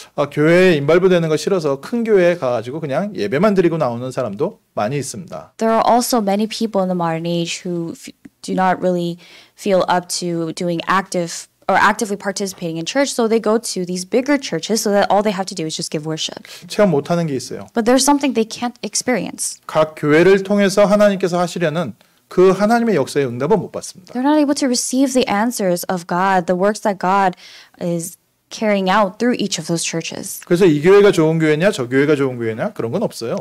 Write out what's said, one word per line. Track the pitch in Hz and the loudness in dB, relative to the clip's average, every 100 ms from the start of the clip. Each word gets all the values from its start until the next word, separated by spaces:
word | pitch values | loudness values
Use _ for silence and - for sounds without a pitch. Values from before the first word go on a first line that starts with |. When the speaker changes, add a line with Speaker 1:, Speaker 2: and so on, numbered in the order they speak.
| - | -12
Speaker 1:
아, | - 143 | -6 -4
교회에 | 147 151 170 185 156 | 0 4 6 6 4
인발부되는 | 139 175 185 180 165 | 2 4 4 4 2
거 | 151 | -2
싫어서 | - 190 156 135 | 0 -2 0 -4
큰 | - 240 | -4 -4
교회에 | 226 202 175 175 | 2 4 4 2
가가지고 | 131 120 113 151 | -2 -2 -4 -8
그냥 | 156 135 202 196 | -4 -4 -4 -4
예배만 | 101 131 214 | -2 2 2
드리고 | 196 170 160 | 4 2 2
나오는 | 135 117 127 | -2 -2 -6
사람도 | 123 120 101 165 - _ | -4 -6 -4 -6 -6 _
많이 | - 107 143 | -4 -2 -2
있습니다. | 131 - - 78 76 - | -6 -10 -14 -16 -16 -4
Speaker 2:
There | 226 | 0
are | 226 | 2
also | - 233 240 247 | 4 2 2 0
many | 196 202 220 | 0 0 -2
people | - 226 208 | -4 -4 -2
in | 185 | -2
the | |
modern | 180 170 165 170 | -2 -2 -4 -4
age | 170 170 - 185 | -4 -4 -6 -8
who | 175 165 | -6 -8
f-, | - - - - _ | -12 -18 -20 -20 _
do | - | -6
not | 185 185 180 | 0 0 2
really | 185 180 170 175 - - - _ | 0 0 -2 -6 -14 -20 -20 _
feel | 214 185 - | 0 2 2
up | 180 175 - | 0 -2 -6
to | 175 170 165 | -4 -4 -6
doing | 156 175 170 - | -4 -4 -4 -2
active | 185 180 185 170 - - _ - | -2 -2 -4 -6 -8 -16 _ -2
or | |
actively | 190 190 208 220 202 | 2 2 2 -2 -4
participating | 202 196 202 - 170 160 | -6 -6 -8 -6 -8 -6
in | 165 | -4
church, | 277 277 | -2 -2
so | - 226 | 0 0
they | 226 | 0
go | 214 220 | 2 0
to | 220 - | -2 -6
these | 180 180 180 | -6 -6 -2
bigger | - 269 285 | -2 0 -2
churches | - 165 - 226 | -2 -6 -4 -2
so | 214 | 0
that | 202 196 | 2 2
all | 190 | 2
they | 214 | 2
have | 185 185 | -2 -6
to | 185 | -6
do | 160 | -8
is | |
just | - 170 | -6 -6
give | 160 151 | -6 -6
worship. | 156 - - - - 175 | -6 -8 -10 -18 -20 -8
Speaker 1:
체험 | - 208 | 0 2
못하는 | 143 143 175 165 | 2 0 -2 -2
게 | |
있어요. | 135 - 101 101 | -4 -8 -12 -6
Speaker 2:
But | - | -2
there's | 220 254 | 2 2
something | 269 285 285 | 4 2 0
they | 226 226 | -2 -4
can't | - 247 - | -4 -8 -8
experience. | 208 - - 233 - - - - - | -8 -6 -2 -4 -4 -8 -10 -10 -4
Speaker 1:
각 | - 156 - | 0 0 0
교회를 | 147 151 175 196 | 2 4 6 4
통해서 | 190 202 196 196 | 2 2 2 4
하나님께서 | 202 208 208 190 185 175 | 4 6 4 2 0 0
하시려는 | 175 180 170 151 147 - _ _ _ | -2 -2 -2 -2 -6 -10 _ _ _
그 | - 185 | 4 4
하나님의 | 185 208 233 233 180 | 4 2 2 2 0
역사의 | 127 147 139 | 0 -2 -2
응답은 | 120 139 208 | -2 0 0
못 | 117 | -2
받습니다. | 92 - - - | -10 -12 -16 -12
Speaker 2:
They're | 240 262 | -4 2
not | 302 | 2
able | 285 285 | 2 0
to | 277 | 0
receive | 247 - 254 277 | -2 -2 0 2
the | 254 - | 2 0
answers | 202 233 240 190 175 - | 0 -2 -2 -2 -2 -2
of | 185 175 | -6 -4
God, | 175 196 190 180 | 0 2 2 2
the | 180 | 0
works | 196 214 | 0 0
that | 226 185 | -4 -2
God | 180 196 190 180 - - - _ | 0 2 2 -2 -12 -20 -20 _
is | 180 170 170 - _ _ _ | -6 -6 -6 -14 _ _ _
carrying | - 220 202 190 | -4 0 0 2
out | 196 202 190 | 2 2 0
through | 240 240 | -2 0
each | 202 - | -2 -4
of | 156 | -4
those | 165 - | -4 -4
churches. | 165 160 - - - | -6 -8 -10 -12 -14
Speaker 1:
그래서 | - 175 196 | -2 4 4
이 | 147 | 4
교회가 | 160 202 202 | 6 8 6
좋은 | 180 156 160 | 6 2 2
교회냐, | 156 151 185 | 2 2 2
저 | 208 120 | 0 -2
교회가 | 131 143 147 | 0 2 2
좋은 | 135 123 | 0 -2
교회냐 | 113 110 180 | -6 -4 -6
그런 | - 117 | -6 -6
건 | 151 | -4
없어요. | 220 - 117 131 | -4 -6 -8 -8